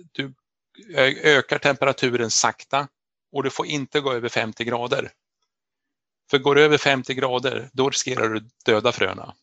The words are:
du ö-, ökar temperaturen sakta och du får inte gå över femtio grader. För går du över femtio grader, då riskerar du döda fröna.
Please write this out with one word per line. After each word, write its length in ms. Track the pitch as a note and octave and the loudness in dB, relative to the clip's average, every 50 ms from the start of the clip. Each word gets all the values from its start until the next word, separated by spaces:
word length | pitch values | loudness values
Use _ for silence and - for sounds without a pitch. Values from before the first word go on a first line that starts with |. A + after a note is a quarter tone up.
| F3+ D#3+ _ | -20 _ _
du 220 | - C#3 C#3 C3 _ _ _ _ _ _ _ _ _ G3+ A3 E3+ | -10 -10 -10 -10 _ _ _ _ _ _ _ _ _ -20 -8 0
ö-, 260 | C#3+ C3 C3+ D3 - - | 2 2 2 2 2 4
ökar 360 | D#3 D3 C3+ A#2+ - D3 D3 | 4 4 4 4 2 -2 0
temperaturen 720 | - D3 C#3 - C#3 C#3 C3 - - B2 A#2+ A#2+ A#2 A2 | 2 0 0 2 0 0 0 0 0 0 0 0 -2 0
sakta 580 | - - - A2+ A2 _ - - - C#3 C#3+ C3+ _ _ _ _ _ _ _ _ - | 0 0 0 0 -2 _ -10 -4 -4 -4 -4 -4 _ _ _ _ _ _ _ _ -6
och 100 | C#3 C3+ | -4 -4
du 80 | C3+ | -4
får 160 | - - A#2 | -4 -4 -6
inte 340 | C#3 D3+ D3 C3 - - D3+ | -4 -4 -6 -6 -2 -4 -2
gå 120 | C#3 C#3 B2+ | -2 0 -2
över 160 | A#2 A2+ A#2 | -2 -4 -4
femtio 360 | - - A2+ A2 G#2 - A#2 | -2 -2 -4 -4 -6 -8 -6
grader. 460 | A#2 A#2+ A#2+ A#2+ B2 B2+ - - - _ _ _ _ _ _ _ _ _ _ _ _ _ _ _ _ _ _ _ _ _ _ _ - | -4 -4 -4 -4 -4 -4 -4 -4 -8 _ _ _ _ _ _ _ _ _ _ _ _ _ _ _ _ _ _ _ _ _ _ _ -2
För 80 | - C#3 | -2 0
går 160 | B2+ C#3+ C#3+ | 2 4 6
du 80 | C#3+ D3+ | 6 6
över 160 | D3+ D3 C#3 | 6 6 4
femtio 360 | - D3 C#3 C3 B2+ - C3 | 4 2 0 0 0 -6 -4
grader, 560 | C3 C3+ C3 B2 B2 B2+ C3 A#2+ A2+ B2+ - - | -4 -2 -2 -2 -2 -2 -2 -4 -4 -8 -10 -2
då 180 | B2+ C3 C#3 | -2 0 0
riskerar 380 | C3 - - B2+ B2 A2+ A2 A2 | 0 -4 -4 -4 -4 -2 -2 -2
du 200 | A2 G#2+ G#2+ - _ _ - | -2 -4 -8 -10 _ _ 0
döda 280 | - A2+ G#2+ G#2+ A#2+ A#2 | 2 2 2 2 0 0
fröna. 420 | - G#2 F#2+ F#2 F#2+ D#2+ - - _ | 0 -2 -2 -2 -6 -12 -16 -18 _